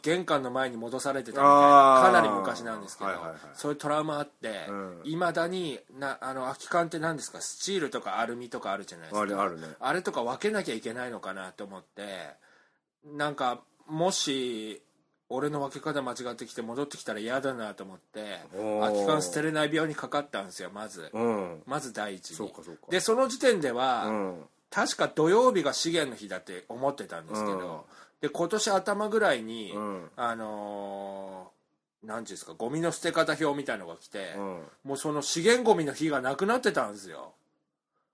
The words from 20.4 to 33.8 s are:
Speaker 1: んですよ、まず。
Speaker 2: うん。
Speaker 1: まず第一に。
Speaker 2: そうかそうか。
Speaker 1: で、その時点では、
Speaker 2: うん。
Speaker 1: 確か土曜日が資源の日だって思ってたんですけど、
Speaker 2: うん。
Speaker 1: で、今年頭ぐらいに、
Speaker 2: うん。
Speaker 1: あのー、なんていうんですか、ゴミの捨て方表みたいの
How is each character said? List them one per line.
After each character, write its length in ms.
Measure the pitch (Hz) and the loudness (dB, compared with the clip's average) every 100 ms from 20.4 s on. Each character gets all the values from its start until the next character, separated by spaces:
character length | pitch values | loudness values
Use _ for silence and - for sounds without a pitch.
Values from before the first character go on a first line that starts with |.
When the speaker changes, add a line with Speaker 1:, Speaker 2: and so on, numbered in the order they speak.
Speaker 1:
ん 40 | 98 | -8
で 60 | |
す 100 | 90 | -10
よ、 80 | 92 | -12
ま 140 | 101 107 | -10 -12
ず。 200 | 90 78 | -12 -10
Speaker 2:
う 80 | 107 | -2
ん。 440 | 117 107 92 80 | 0 0 -4 -8
Speaker 1:
ま 160 | 98 143 | -8 -8
ず 140 | 139 | -6
第 200 | 107 104 | -8 -8
一 180 | 98 - | -8 -12
に。 40 | - | -12
Speaker 2:
そ 80 | |
う 40 | 104 | -12
か 60 | - | -12
そ 80 | 82 | -18
う 60 | 80 | -18
か。 120 | - | -4
Speaker 1:
で、 100 | 185 | -2
そ 140 | - | 2
の 140 | 226 262 | 2 2
時 120 | 254 | 2
点 220 | 262 214 | 4 4
で 100 | 147 | 2
は、 360 | 120 131 120 98 | 0 0 0 0
Speaker 2:
う 40 | |
ん。 360 | 107 95 87 76 _ _ | -2 -4 -6 -14 _ _
Speaker 1:
確 280 | - 226 - | -2 0 0
か 100 | 151 | 0
土 220 | - 156 | 2 4
曜 240 | 208 254 | 6 6
日 80 | 202 | 6
が 100 | 143 | 4
資 160 | 127 165 | 4 2
源 220 | 165 143 | 2 0
の 60 | 110 | -4
日 120 | 104 | -8
だ 100 | 92 | -8
っ 60 | |
て 220 | - 92 - | -8 -12 -12
思 180 | 117 135 | -2 0
っ 80 | |
て 100 | 139 | 0
た 160 | 98 85 | -6 -10
ん 60 | 80 | -6
で 80 | |
す 80 | 107 107 | -4 -2
け 40 | |
ど、 60 | 98 | -2
Speaker 2:
う 0 | |
ん。 240 | 92 82 - - - _ | -4 -8 -14 -20 -20 _
Speaker 1:
で、 80 | 147 | -6
今 200 | - 254 | -2 0
年 220 | 214 220 | 0 2
頭 380 | 196 185 202 208 | 2 2 -2 0
ぐ 120 | 214 | 2
ら 140 | 208 | 4
い 80 | 131 | 2
に、 300 | 110 113 101 | -2 -8 -8
Speaker 2:
う 60 | 104 | -6
ん。 320 | 107 98 82 - | -6 -6 -10 -4
Speaker 1:
あ 180 | 120 113 | -4 -2
の 1160 | 110 104 104 104 101 98 98 98 95 95 92 _ _ _ _ _ | -6 -6 -8 -8 -8 -8 -8 -10 -12 -14 -16 _ _ _ _ _
ー、 20 | 110 | -12
な 140 | 113 | -10
ん 40 | |
て 60 | 110 | -10
い 20 | |
う 20 | |
ん 20 | 95 | -14
で 0 | |
す 100 | - | -16
か、 80 | |
ゴ 160 | 80 113 | -8 -4
ミ 100 | 151 | -2
の 120 | 170 | -2
捨 100 | 160 | -2
て 100 | 170 | 0
方 200 | 165 160 | 2 2
表 220 | 147 156 | 2 0
み 100 | 143 | 0
た 100 | 139 | -4
い 40 | |
の 80 | 110 | -6